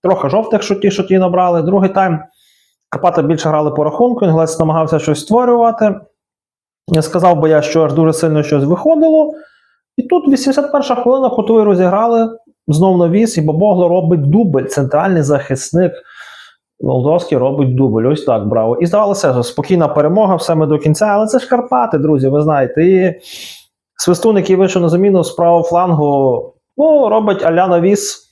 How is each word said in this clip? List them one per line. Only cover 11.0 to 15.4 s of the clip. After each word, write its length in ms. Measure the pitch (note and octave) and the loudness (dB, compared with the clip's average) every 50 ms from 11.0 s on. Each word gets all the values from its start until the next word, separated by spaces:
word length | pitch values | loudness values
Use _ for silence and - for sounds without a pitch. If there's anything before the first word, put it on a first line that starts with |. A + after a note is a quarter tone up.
| A#3+ A#3+ C4 C4+ C4 A#3 | 0 0 0 2 0 -2
кутовий 340 | - A#3 - A3 A3+ A3+ G#3+ | -2 -2 -2 2 2 2 4
розіграли, 680 | G#3 G3 F3 F#3 F3+ F#3 G#3 A3+ A#3 A#3 A3+ A3+ A3+ A3+ - _ _ _ _ _ | 2 2 2 2 2 2 0 0 0 0 0 -2 -2 -6 -14 _ _ _ _ _
знов 300 | - D3 D3+ F#3 F#3+ F#3 | -2 0 2 2 2 4
навіс, 400 | F3 F3 E3 F3 G#3 A#3 A3 - | 2 2 2 2 2 0 2 0
і 40 | E3+ | -2
Бабогло 460 | D3+ D#3 D3 D#3+ G3+ G#3+ F#3+ F3+ F3+ | -2 0 0 0 2 2 2 2 2
робить 420 | E3+ F3 F#3 F3 D#3+ F3+ D#3+ C#3 C#3 | 2 2 0 2 0 0 2 2 2
дубль, 340 | D#3+ A3 A#3 F#3 C#3 C3 B2 | 2 2 2 2 0 -2 -2
центральний 600 | - - D3 C#3 B2+ D3 D3+ F3 G3 F#3 E3 C#3+ | -2 -4 -4 -2 0 -2 -2 0 0 0 0 0
захисник 680 | C3+ D3 C3+ | 0 -2 -2